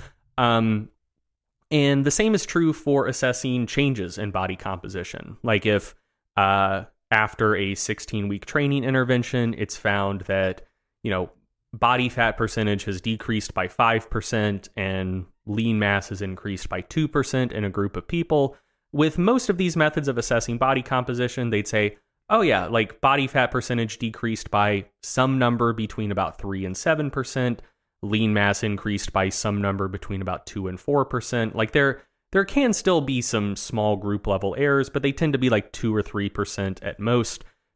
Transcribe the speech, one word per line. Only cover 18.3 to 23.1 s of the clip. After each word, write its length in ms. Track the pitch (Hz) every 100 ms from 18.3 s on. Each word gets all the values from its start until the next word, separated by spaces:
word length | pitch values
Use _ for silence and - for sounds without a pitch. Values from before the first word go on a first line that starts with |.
| 151 139 - _ _ _
With 280 | 143 156 165
most 300 | 190 254 -
of 80 | 180
these 200 | 180 160
methods 320 | 151 156 139
of 100 | 120
assessing 400 | - 117 - 117
body 240 | 131 135
composition, 680 | - 127 123 120 123 - 120
they'd 180 | 104 104
say, 280 | 110 104 - _ _ -
"Oh 120 | 220
yeah, 260 | 175 98 90
like, 340 | 117 107 -
body 280 | 135